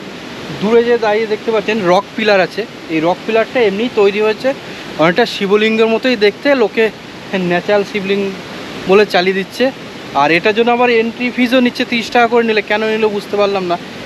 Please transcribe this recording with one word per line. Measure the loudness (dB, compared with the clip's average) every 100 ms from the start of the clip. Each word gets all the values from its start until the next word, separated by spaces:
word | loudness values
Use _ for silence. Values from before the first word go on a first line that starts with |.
| -14 -14 -14 -12 -10 -4
দূরে | 2 4
যে | 4 2
দাঁড়িয়ে | 2 0 0
দেখতে | -4 -2
পাচ্ছেন | -2 0 0 2
রক | 2 0 -2
পিলার | 2 4
আছে, | 2 -2 -10 -10 -6
এই | -2
রক | 0 -2 0
পিলারটা | 0 0 2
এমনি | 0 0 -2
তৈরি | 2 2 4
হয়েছে, | 0 0 -2 -4 -8 -14 -8 0
অনেকটা | 2 2 0
শিবলিঙ্গের | 0 0 2 2 2 2
মতোই | 2 0 2
দেখতে, | 2 2 2
লোকে | 2 2 2 0 -2 -16 -16 -8
ন্যাচারাল | -4 0 0 2 0 0
শিবলিঙ্গ | -4 -2 -2 -2 -6 -12 -12 -12 -6 4
বলে | 4 6
চালিয়ে | 2 0
দিচ্ছে। | 0 -4 -2 -2 -2 -12 -16 -6
আর | 0 2
এটার | 2 2
জন্য | 2 2
আবার | 2 2
এন্ট্রি | 2 0 -2 -4
ফিজও | 0 2 2
নিচ্ছে | 2 0
তিরিশ | -4 -4 0
টাকা | 2 4
করে | 2
নিলে, | 2 0
কেন | 0 0 0
নিল | 0 0
বুঝতে | 0 -4 0
পারলাম | 0 0
না, | -2 -4 -6 -14